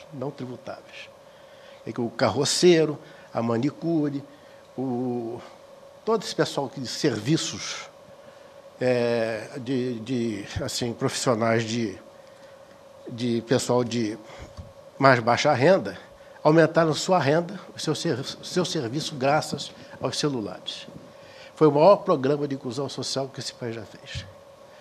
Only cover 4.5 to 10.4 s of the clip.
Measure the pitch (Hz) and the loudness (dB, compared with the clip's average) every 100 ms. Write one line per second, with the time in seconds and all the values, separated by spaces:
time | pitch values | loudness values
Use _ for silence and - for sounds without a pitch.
4.5 | - - - 131 120 127 120 117 120 - | -20 -16 -8 -4 -2 -2 -4 -6 -10 -14
5.5 | - - - - - - 220 - - 156 | -20 -20 -20 -20 -10 -2 -2 -2 -2 -2
6.5 | - 131 - 120 - 156 107 104 156 - | -2 -6 -6 -8 -2 0 0 0 0 0
7.5 | 107 - - - - - - - - - | -8 -10 -10 -12 -20 -20 -20 -20 -20 -20
8.5 | - - - 127 123 120 117 113 110 - | -20 -18 -4 0 2 2 0 -2 -4 -8
9.5 | 147 117 135 127 113 110 127 117 101 | -10 -4 -2 -2 -6 -4 -2 -2 -4